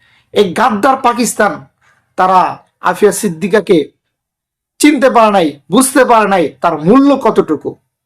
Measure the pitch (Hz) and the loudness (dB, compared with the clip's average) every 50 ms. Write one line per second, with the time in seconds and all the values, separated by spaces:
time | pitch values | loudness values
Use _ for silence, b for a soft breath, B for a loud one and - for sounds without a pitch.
0 | _ _ _ _ _ _ - 190 208 185 160 - 220 262 220 202 202 285 262 269 | _ _ _ _ _ _ -2 -2 -2 -2 -2 -2 -2 -2 -2 0 0 0 -2 0
1 | - 240 240 226 247 - - - 214 - 151 139 139 _ _ _ _ _ _ _ | -2 -4 -2 -2 -4 -4 -2 -2 -2 -2 -2 -6 -16 _ _ _ _ _ _ _
2 | _ _ _ - 185 185 190 185 170 143 135 - _ _ _ _ - 180 180 180 | _ _ _ -2 -2 2 2 2 0 0 -4 -10 _ _ _ _ -4 -4 -2 0
3 | 208 202 180 - - 202 165 156 175 185 190 214 - - 190 160 139 - _ _ | 0 0 0 0 -6 -2 0 0 0 2 2 0 0 2 0 0 0 -2 _ _
4 | _ _ _ _ _ _ _ _ _ _ _ _ _ _ _ - - 294 320 254 | _ _ _ _ _ _ _ _ _ _ _ _ _ _ _ -2 0 0 0 2
5 | 269 254 208 233 220 214 202 196 170 147 139 - _ - 170 254 262 - - 285 | 0 0 2 2 2 2 2 0 -2 -2 -4 -8 _ -4 -2 -2 -2 0 0 0
6 | 247 226 240 220 214 196 196 185 160 131 - - - 175 165 151 151 170 233 269 | 2 2 2 2 2 0 0 -2 -2 -4 -6 -4 -4 -4 -4 -2 0 2 2 4
7 | 277 285 277 - - 220 - 202 165 - 156 139 - 135 - _ _ _ _ _ | 4 2 0 0 0 -2 0 0 -2 -2 -4 -6 -6 -12 -14 _ _ _ _ _
8 | _ | _